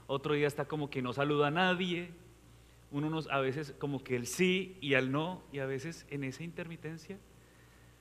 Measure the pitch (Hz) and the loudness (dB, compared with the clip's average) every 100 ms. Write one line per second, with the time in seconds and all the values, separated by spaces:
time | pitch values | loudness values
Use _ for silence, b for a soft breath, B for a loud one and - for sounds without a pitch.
0 | B 135 147 147 147 143 143 156 143 135 | B -2 2 2 2 2 -4 -2 -4 -2
1 | 123 135 147 147 147 165 185 180 180 170 | -2 0 2 4 4 4 4 4 0 -2
2 | 175 - - - - B B B B 143 | -6 -14 -20 -20 -20 B B B B -2
3 | 156 160 143 139 135 139 143 - 143 139 | 0 -2 0 0 2 0 -6 -4 -4 -4
4 | 135 123 113 - 185 185 185 - 143 131 | -2 -2 0 4 4 4 0 -4 4 4
5 | 131 143 165 185 - 139 135 135 165 165 | 4 2 0 -6 -8 -6 -4 -4 -6 -10
6 | - 143 135 131 170 170 170 160 156 160 | -8 -6 -4 -6 -8 -8 -10 -8 -10 -10
7 | - 196 - - B B B B B B | -12 -14 -16 -20 B B B B B B